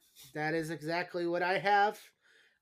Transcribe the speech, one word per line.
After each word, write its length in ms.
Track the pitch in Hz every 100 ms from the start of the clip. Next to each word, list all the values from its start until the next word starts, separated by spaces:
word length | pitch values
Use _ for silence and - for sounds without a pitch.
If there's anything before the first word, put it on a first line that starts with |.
| _ - -
that, 180 | 151 156
that 20 |
is 160 | 165 156
exactly 560 | 165 151 170 175 180 170
what 160 | 175
I 160 | 180 190
have. 420 | 196 202 208 214 - _ _ _ _ _